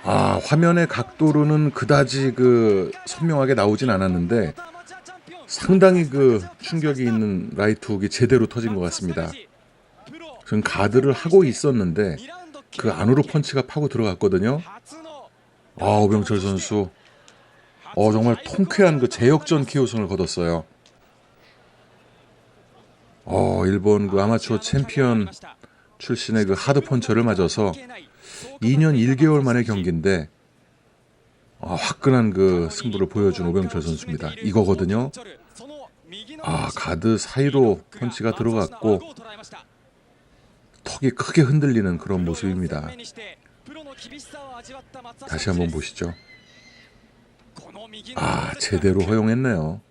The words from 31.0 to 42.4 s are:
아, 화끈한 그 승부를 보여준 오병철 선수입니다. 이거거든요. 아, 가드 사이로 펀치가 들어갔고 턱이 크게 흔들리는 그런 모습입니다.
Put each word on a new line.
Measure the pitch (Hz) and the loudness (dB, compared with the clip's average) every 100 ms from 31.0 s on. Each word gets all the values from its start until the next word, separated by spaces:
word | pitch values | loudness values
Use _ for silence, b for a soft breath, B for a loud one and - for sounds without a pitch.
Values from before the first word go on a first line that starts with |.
| _ _ _ _ _ _ | _ _ _ _ _ _
아, | - | -8
화끈한 | 90 - - 139 127 110 | -6 -6 -2 2 4 2
그 | 95 95 90 80 | 4 2 2 -2
승부를 | - 120 101 92 | -6 -6 -4 -2
보여준 | 107 101 87 87 | 0 0 0 -2
오병철 | 92 92 85 | -2 -2 -4
선수입니다. | 78 78 - 76 78 - | -4 -6 -6 -8 -8 -6
이거거든요. | 104 101 98 90 90 107 135 254 220 147 _ - 254 302 247 _ 160 196 220 311 | 0 2 2 2 0 0 -4 -10 -20 -20 _ -20 -20 -20 -20 _ _ -20 -20 -12
아, | - 78 - | -6 -2 -2
가드 | - - 87 110 107 | -4 -2 2 4 2
사이로 | - 131 139 135 120 90 - - | 0 2 4 6 6 4 -4 -8
펀치가 | 123 - 113 | -8 -2 -4
들어갔고 | 107 117 113 87 - 110 95 - - - 208 - 185 - _ _ _ _ _ _ _ _ _ _ _ | 0 0 2 -2 0 2 2 0 -18 -20 -20 -20 -20 -20 _ _ _ _ _ _ _ _ _ _ _
턱이 | - - 135 | -16 -2 -2
크게 | - - - | -2 0 2
흔들리는 | 131 151 143 113 98 85 | 4 2 2 2 0 -4
그런 | - 95 | -4 -2
모습입니다. | 87 78 | -2 -2